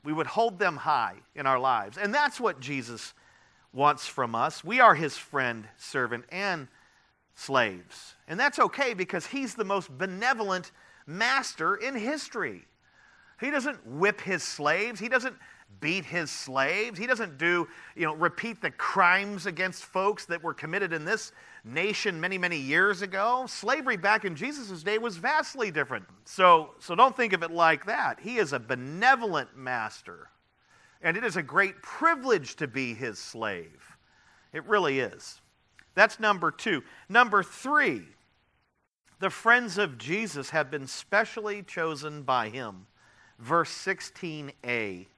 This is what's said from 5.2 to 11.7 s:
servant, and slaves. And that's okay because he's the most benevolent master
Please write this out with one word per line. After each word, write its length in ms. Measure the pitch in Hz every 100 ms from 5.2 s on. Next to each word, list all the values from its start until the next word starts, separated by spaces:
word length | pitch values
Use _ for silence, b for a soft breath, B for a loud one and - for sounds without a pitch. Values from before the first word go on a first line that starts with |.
| - 143 127 113 107 -
servant, 480 | - 139 123 117 -
and 380 | 180 202 170 131 b b b b b b
slaves. 800 | - - 135 113 92 87 - - - -
And 100 | 170
that's 220 | 277 -
okay 340 | 214 - 269
because 320 | 202 180 180 -
he's 300 | 277 262 -
the 80 |
most 320 | 196 196 - 131
benevolent 720 | 190 185 240 233 208 185 165 B B B -
master 680 | 170 233 269 - - 165